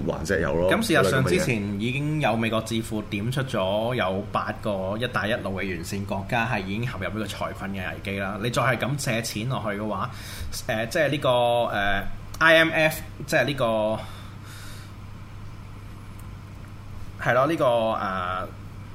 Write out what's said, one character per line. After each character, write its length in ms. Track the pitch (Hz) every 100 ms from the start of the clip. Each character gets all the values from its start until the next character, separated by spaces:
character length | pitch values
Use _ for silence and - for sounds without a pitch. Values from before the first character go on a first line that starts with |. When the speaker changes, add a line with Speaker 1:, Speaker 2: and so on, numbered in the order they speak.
| 85
Speaker 1:
還 140 | 71 80
石 160 | 85
油 120 | 78 80
咯。 140 | 90
Speaker 2:
咁 140 | 185 -
事 60 |
實 160 | 151 -
上， 140 | 135
Speaker 1:
之 60 | - -
類 20 |
咁 0 |
嘅 0 |
嘢。 0 |
Speaker 2:
之 60 | -
前 360 | 113 101 101
已 100 | 117
經 260 | 135 147 151
有 160 | 127 113
美 140 | 113
國 120 | 110
智 120 | 110 113
庫 180 | 110 110 98
點 220 | 101 113
出 100 | 139
咗 520 | 135 110 92 104 113 127
有 300 | 92 95 107
八 180 | 110 95 107
個 360 | 113 98 92 110
一 80 | 120
帶 200 | 113 101
一 40 | 113
路 220 | 98 95
嘅 60 |
沿 180 | 98 87
線 220 | 82 98
國 220 | 98 95 95
家 160 | 120 117
係 140 | 110 95
已 80 |
經 100 | 104
陷 80 | 123 95
入 60 | 90
呢 60 |
個 100 | 107 101
財 280 | - 82 87
困 140 | 95
嘅 40 | 98
危 200 | 90 80
機 160 | 98 98
啦。 180 | 98 101
你 60 | 120
再 120 | 131
係 160 | 127 113
咁 180 | 107 143
借 240 | - 113
錢 260 | 117 104 120
落 140 | 117
去 180 | 107 101
嘅 80 | 107
話， 220 | 98 120 - - - - - -
呃， 180 | 110 117
即 120 | 175
係 100 | 143
呢 60 | 147
個， 100 | 135
呃 760 | 123 120 120 117 107 101 98 95 - - -
，I 180 | 160 160
M 140 | 160
F， 260 | 156 156 - - - 160
即 100 | 156
係 80 | 123
呢 80 |
個， 460 | 135 117 110 107 110 - - - - - - - - - - - - - - - - - - - - - - - - - - - - - - - -
係 100 | 139
咯， 140 | 120 143
呢 80 | 165
個， 100 | 135
呃， 840 | 117 113 - 98 95 90 92 92 - - - -